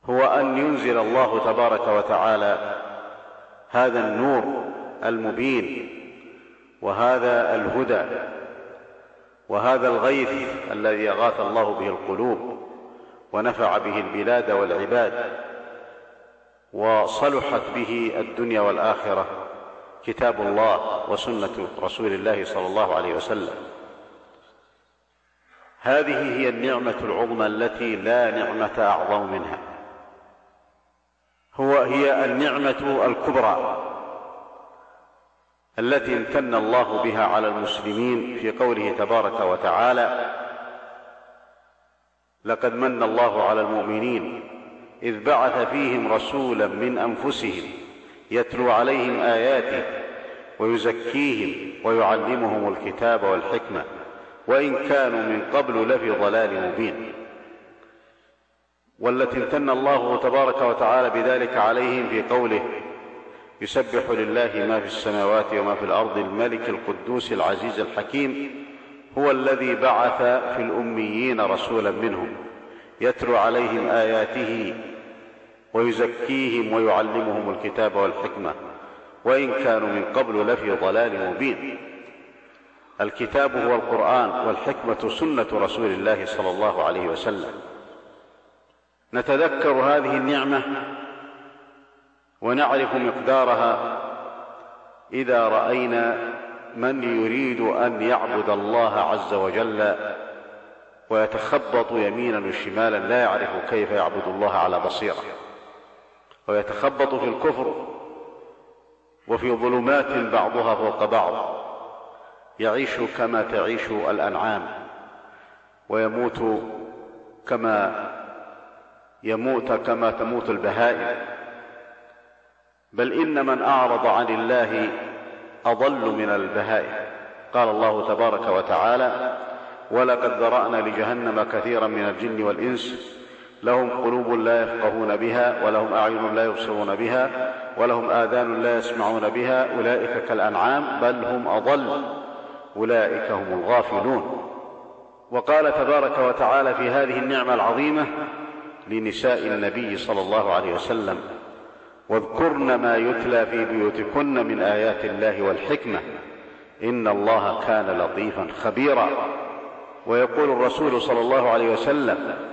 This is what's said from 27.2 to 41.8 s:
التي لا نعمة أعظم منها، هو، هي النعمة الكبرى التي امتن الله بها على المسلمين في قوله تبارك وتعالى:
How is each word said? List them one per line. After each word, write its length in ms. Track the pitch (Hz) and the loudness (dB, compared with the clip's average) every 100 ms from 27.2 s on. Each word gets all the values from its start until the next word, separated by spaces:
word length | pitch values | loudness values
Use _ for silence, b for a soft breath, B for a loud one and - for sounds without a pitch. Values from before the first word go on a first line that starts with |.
| 117 113 107 | -2 0 -2
التي 500 | 107 117 - 117 107 | 0 -2 -2 -4 -2
لا 360 | 98 120 117 | 2 2 2
نعمة 480 | 117 107 110 107 - | 0 -2 -2 -2 2
أعظم 520 | 104 87 95 104 101 | 2 2 2 0 0
منها، 280 | 95 82 80 - - - - - - - _ _ _ _ _ _ _ _ _ _ _ _ - | -6 -6 -10 -12 -16 -18 -20 -20 -20 -20 _ _ _ _ _ _ _ _ _ _ _ _ -2
هو، 220 | 135 139 | 4 4
هي 480 | 123 131 139 135 135 | 4 2 2 2 2
النعمة 800 | 123 147 135 139 131 139 139 113 | 2 0 0 0 0 0 2 2
الكبرى 760 | 117 - 131 110 87 - 98 - - - - - - - - - - - - _ _ _ _ _ _ _ - | 2 0 2 4 2 -2 -4 -8 -10 -12 -14 -14 -18 -20 -20 -20 -20 -20 -20 _ _ _ _ _ _ _ -4
التي 380 | 117 139 123 120 | 0 0 0 -4
امتن 380 | 113 143 131 113 | -2 -2 0 0
الله 480 | 107 123 110 107 | 2 2 2 0
بها 220 | 117 110 104 | 0 2 2
على 220 | 98 107 | 2 0
المسلمين 880 | 104 107 - 104 104 123 120 123 123 | -2 -4 -4 -4 -2 0 0 -2 -4
في 100 | 113 | -4
قوله 440 | 104 127 113 104 95 | 0 2 2 -2 -2
تبارك 400 | 101 117 101 104 | 2 2 2 0
وتعالى: 960 | 95 90 95 87 120 123 120 127 117 - - - - - - - - - - - _ _ _ _ | 0 2 2 4 4 4 2 0 -4 -6 -10 -12 -14 -16 -18 -20 -20 -20 -20 -20 _ _ _ _